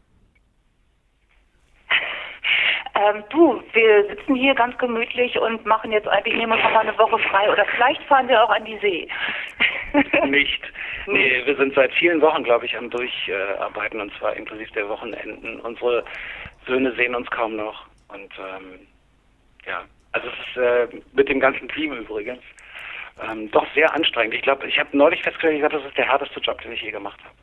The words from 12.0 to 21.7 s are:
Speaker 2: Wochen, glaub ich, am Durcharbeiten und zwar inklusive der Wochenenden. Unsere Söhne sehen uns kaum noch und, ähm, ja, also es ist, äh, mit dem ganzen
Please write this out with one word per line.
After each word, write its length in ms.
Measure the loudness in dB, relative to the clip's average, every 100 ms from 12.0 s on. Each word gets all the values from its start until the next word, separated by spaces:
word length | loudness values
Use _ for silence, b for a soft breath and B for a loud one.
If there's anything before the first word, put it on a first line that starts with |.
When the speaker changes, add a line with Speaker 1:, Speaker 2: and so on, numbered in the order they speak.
| 2 6
Speaker 2:
Wochen, 240 | 4 4
glaub 180 | 4 2
ich, 140 | 2 -6
am 140 | -6
Durcharbeiten 1080 | -6 -6 -6 -6 -4 -4 -4 -6 -6 -6 -6
und 120 | -10 -6
zwar 180 | -4 -4
inklusive 340 | -8 -12 -10
der 160 | -6 -6
Wochenenden. 680 | -6 -8 -10 -10 -12 -12 -12
Unsere 440 | -12 -4 0 0 -2 B B B B B -4
Söhne 260 | 0 0
sehen 200 | 0 -2
uns 140 | -2 -6
kaum 260 | -4 -4 -4
noch 300 | -6 -10 -18 _ _
und, 220 | -18 -18 -16
ähm, 420 | -14 -14 -16 -20 _ _ _ _ _ _ _ _ -10
ja, 160 | -10 -10 _ _
also 160 | -8 -8
es 60 | -12 -10
ist, 80 | 0
äh, 380 | 2 2 0 -4 -6
mit 140 | 2 2
dem 120 | 4
ganzen 280 | 2 0 -8